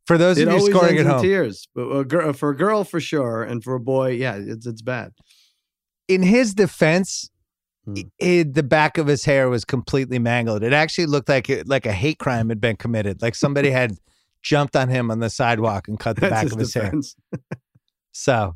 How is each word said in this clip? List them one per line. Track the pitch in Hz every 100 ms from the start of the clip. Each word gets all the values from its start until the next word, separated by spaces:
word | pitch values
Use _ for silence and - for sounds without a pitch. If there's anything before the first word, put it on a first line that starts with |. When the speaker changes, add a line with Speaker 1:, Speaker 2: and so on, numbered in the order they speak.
| -
Speaker 1:
For | 165
those | 175 170
Speaker 2:
It | 160
Speaker 1:
of |
you | 185
Speaker 2:
always | 202
Speaker 1:
scoring | 190 170 156
Speaker 2:
ends |
Speaker 1:
at | 139
Speaker 2:
in |
Speaker 1:
home. | 131
Speaker 2:
tears. | 185 196 127 95 -
But | - 120
a | 139
gir-, | 135 165 156
for | 135 147
a | 135
girl, | 190 214
for | 190 170
sure. | - 151 123 113
And | 110 120
for | 120
a | 127
boy, | 120 131 131
yeah, | 123 131 101
it's, | 107 113 120
it's | 110
bad. | 113 123 95 _ _ _ _ _ _ _ _ _ -
Speaker 1:
In | 185
his | 180 240 240
defense, | 196 185 - 156 175 196 - - _ _ _ _ _
Speaker 2:
Hmm. | - 98
Speaker 1:
i-, | 92 -
i-, | 180 175
the | 156 135
back | 139 156 156 -
of | 147
his | 143
hair | - 135 127
was | 120
completely | - 127 - 139 127 127
mangled. | 117 120 113 107
It | 113
actually | 143 160 - 165
looked | 143 113
like | 135 -
it, | 123 85
like | 135
a | 113
hate | 95 139 160
crime | 139 120 113
had | 113
been | 117 104
committed. | 117 110 101 90
Like | 117
somebody | - 143 143 139
Speaker 2:
<laughs> | 127
Speaker 1:
had | 123 98 _ _ _ _
jumped | - 147 143 143
on | 127
him | 127 117
on | 113
the | 113
sidewalk | - 123 113 113 101 -
and | 107
cut | 117 104
the |
Speaker 2:
That's | 196
Speaker 1:
back | 110
Speaker 2:
his | 107
Speaker 1:
of | 110
his | 117
hair. | 123
Speaker 2:
defense. | 101 - 139 - _
<laughs> | - - - _ _ _ _ _
Speaker 1:
So | - - 120 101